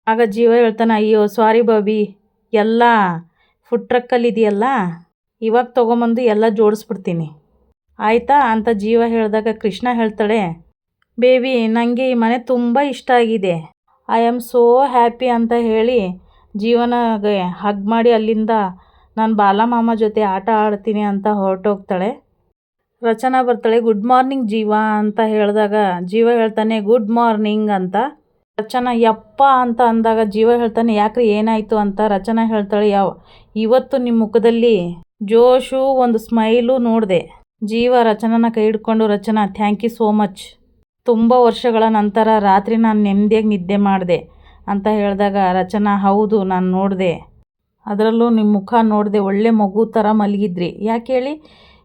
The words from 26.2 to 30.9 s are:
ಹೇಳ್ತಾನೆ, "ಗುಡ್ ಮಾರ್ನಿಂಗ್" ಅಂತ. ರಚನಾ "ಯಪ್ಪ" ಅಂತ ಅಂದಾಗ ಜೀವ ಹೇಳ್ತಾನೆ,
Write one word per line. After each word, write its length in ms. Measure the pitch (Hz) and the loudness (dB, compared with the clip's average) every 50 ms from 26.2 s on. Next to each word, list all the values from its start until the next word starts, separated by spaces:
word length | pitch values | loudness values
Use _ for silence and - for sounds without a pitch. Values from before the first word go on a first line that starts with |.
| 226 233 | 2 2
ಹೇಳ್ತಾನೆ, 500 | 240 233 226 214 220 220 214 220 226 220 | 2 2 0 0 -2 -2 -2 -2 -2 -2
"ಗುಡ್ 300 | 202 202 233 254 208 202 | 0 2 2 2 2 0
ಮಾರ್ನಿಂಗ್" 600 | 233 233 240 233 220 208 214 208 214 214 214 214 | 0 0 2 2 0 0 -2 -2 -2 -2 -2 -2
ಅಂತ. 240 | 202 190 185 185 190 202 247 294 - _ _ _ _ _ _ _ _ - | -2 -2 -2 -2 -2 -2 -4 -4 -6 _ _ _ _ _ _ _ _ -10
ರಚನಾ 320 | 214 214 - 247 247 247 240 | -8 -6 -4 -4 -2 -2 0
"ಯಪ್ಪ" 500 | 226 233 226 220 220 - _ _ - 277 277 262 254 | 2 2 2 2 0 -4 _ _ 2 2 4 4 4
ಅಂತ 200 | 254 240 226 240 | 2 0 0 0
ಅಂದಾಗ 380 | 247 233 226 226 226 226 220 220 220 208 | 2 2 2 2 2 0 2 0 0 -2
ಜೀವ 220 | 202 214 220 233 240 240 | 0 0 2 2 2 2
ಹೇಳ್ತಾನೆ, 360 | 240 220 220 226 233 233 | 0 -2 -2 -2 0 0